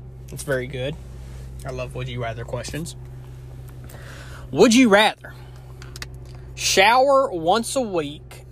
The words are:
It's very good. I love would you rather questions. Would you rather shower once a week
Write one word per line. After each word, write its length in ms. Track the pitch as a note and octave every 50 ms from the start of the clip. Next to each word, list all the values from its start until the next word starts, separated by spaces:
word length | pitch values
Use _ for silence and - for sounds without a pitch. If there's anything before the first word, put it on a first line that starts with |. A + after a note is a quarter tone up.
| - - - - - -
It's 120 | D3 C3+
very 240 | - D3 C3+ B2+ B2+
good. 280 | B2+ C3+ B2 B2+ C#3+ E3 - - - - - - - - - - - - - -
I 60 | -
love 240 | C3 B2+ B2+ B2+ B2+
would 140 | B2+ B2+ B2+
you 140 | B2 A#2+
rather 220 | A#2 A2+ A2 A#2 A2+
questions. 500 | - C3 A#2+ A2+ - - D3 F3 - - - - - - - - - - - - - - - - - - - - - - - - - - - - - - - - -
Would 240 | B2 C#3+ G#3 C4 G#3+
you 140 | B3+ C4 A3
rather 440 | F#3+ G3+ A3 F#3+ - - - - - - - - - - - - - - - - - - - - - - - - - - - - -
shower 760 | - - - - F#3+ F#3+ G#3+ A#3+ B3+ C4 C#4+ C#4 C4+ C4+ -
once 420 | F#3 E3+ D#3+ E3+ G3 A3+ A3+ - -
a 60 | C#4
week 640 | B3 G#3 F#3 E3+ D3 C#3+ D3 C3+ - - - - - -